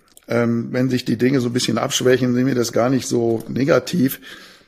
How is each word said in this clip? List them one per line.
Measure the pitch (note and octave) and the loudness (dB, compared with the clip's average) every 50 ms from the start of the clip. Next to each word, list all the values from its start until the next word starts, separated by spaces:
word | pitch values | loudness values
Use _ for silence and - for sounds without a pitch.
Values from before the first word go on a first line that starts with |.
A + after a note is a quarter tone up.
| _ _ _ _ _ - | _ _ _ _ _ -4
ähm, | A#2+ A#2 A#2+ A#2 A#2 A#2 A#2 C3+ | -2 0 0 0 0 -2 -4 -4
wenn | - B2+ B2+ C3 | -2 -2 0 0
sich | B2+ B2 - | 0 -2 -2
die | - B2 G#2+ | -2 -2 0
Dinge | A#2+ B2+ C#3 C3+ | 0 2 2 0
so | A#2+ A#2+ | 0 -2
ein | A#2+ | -2
bisschen | B2+ - - A2+ A2+ | -2 -2 -2 -2 -2
abschwächen, | A#2+ C3+ - - B2+ B2+ C3 A#2+ B2+ B2+ A#2+ | -2 -2 -2 0 2 4 4 4 2 2 0
sehen | B2 B2+ | 0 0
wir | C3+ C3 | 0 0
das | A#2+ A#2 A2+ - | 0 -2 0 0
gar | G#2+ A2+ B2+ | 0 2 2
nicht | C3+ B2+ A#2+ - | 2 0 0 -2
so | B2+ A#2+ A#2 A#2 A#2 A2 - - | 0 0 2 0 0 -2 -4 -6
negativ. | C3 - C3+ C#3 - B2+ - - - F3 B2+ C3+ - - - - - - - - - - _ | -4 -2 2 2 2 2 2 0 0 0 0 0 -2 -6 -14 -18 -20 -20 -20 -20 -20 -20 _